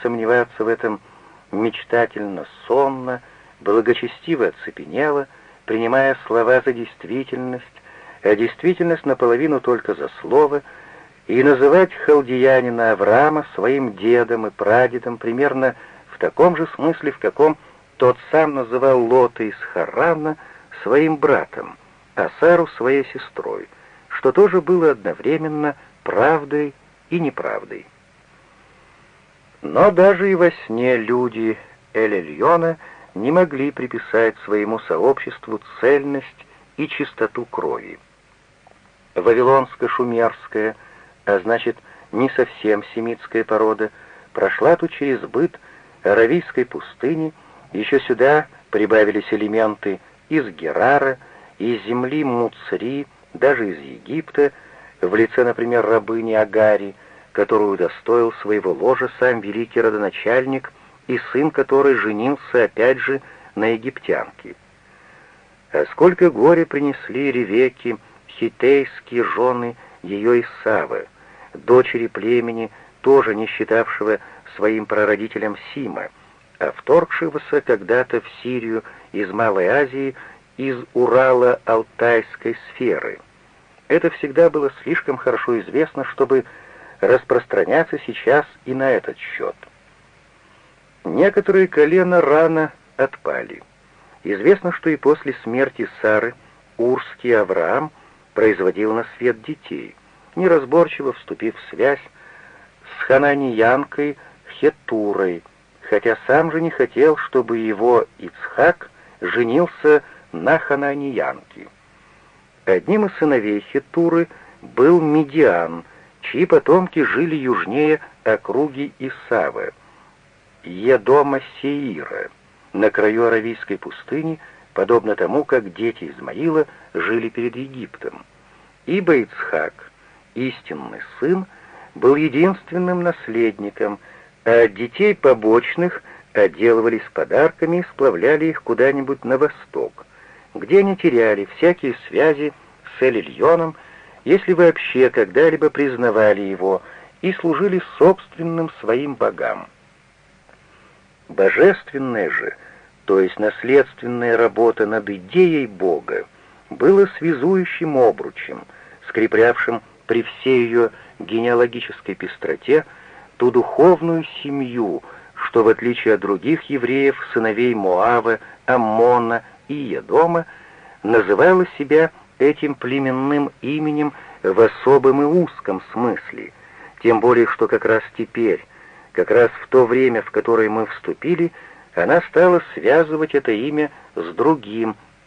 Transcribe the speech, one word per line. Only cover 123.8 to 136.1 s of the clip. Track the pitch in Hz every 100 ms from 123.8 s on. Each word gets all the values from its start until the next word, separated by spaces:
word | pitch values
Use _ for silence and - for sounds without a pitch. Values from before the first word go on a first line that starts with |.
| 73 - - 147 160 160 - - _
подобно | - 98 120 107 101
тому, | 87 135
как | 143 127 98
дети | 85 113 - 78
Измаила | 69 - 101 160 156 143 - -
жили | 87 - 117 113
перед | 120 120 120
Египтом. | 135 131 101 - - 69 - _ _ _ _ _ -
Ибо | 196 175 143
Ицхак, | 104 - - 78 78 - - _ _ _ _ 117
истинный | 131 - - 76 62 52 - -
сын, | 143 185 185 - - - - -
был | 123 143
единственным | 156 131 180 185 - 175 180 180
наследником, | 175 170 - 113 113 101 101 - 104 104 - - _ _ 117
а | 117 113
от | 98
детей | 120 - 208 196
побочных | 135 117 107 117 - - 175 - -